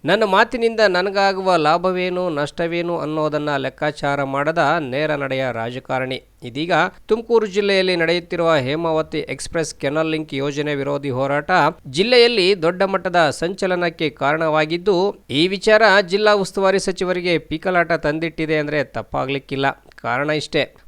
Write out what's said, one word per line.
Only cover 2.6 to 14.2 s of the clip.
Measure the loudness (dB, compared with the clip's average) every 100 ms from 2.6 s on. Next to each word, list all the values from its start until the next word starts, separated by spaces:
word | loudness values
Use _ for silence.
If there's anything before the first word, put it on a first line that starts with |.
| -4 -2 -4 -4
ಅನ್ನೋದನ್ನ | -4 -2 -2 -2 -2 -2
ಲೆಕ್ಕಾಚಾರ | -4 -4 -6 -2 -4 -2
ಮಾಡದ | -2 -2 -2 0 2 0
ನೇರ | -2 -4 -2 -2
ನಡೆಯ | -2 -2 -2
ರಾಜಕಾರಣಿ." | -4 -6 -8 -6 -4 -4 -6 _ _
ಇದೀಗ | -12 -8 0 0 0 -4 -4
ತುಮಕೂರು | -4 2 2 2
ಜಿಲ್ಲೆಯಲ್ಲಿ | -2 2 2 2 0
ನಡೆಯುತ್ತಿರುವ | 2 0 -2 -2 2 2
ಹೇಮಾವತಿ | 0 -2 0 -2 -2 -6
ಎಕ್ಸ್‌ಪ್ರೆಸ್ | -6 -8 -6 -4 -4 -4
ಕೆನಾಲ್ | -4 -2 -2
ಲಿಂಕ್ | -2 -4
ಯೋಜನೆ | -4 -4 -2 -4 -2
ವಿರೋಧಿ | -2 -4 -4
ಹೋರಾಟ | -4 0 -2 0 2 2 0 -10
ಜಿಲ್ಲೆಯಲ್ಲಿ | -2 2 6 6 4 2 2
ದೊಡ್ಡ | 0 0
ಮಟ್ಟದ | -2 -2 0 2 2
ಸಂಚಲನಕ್ಕೆ | 0 -4 -4 -2 0 -2 -2 -4
ಕಾರಣವಾಗಿದ್ದು, | -2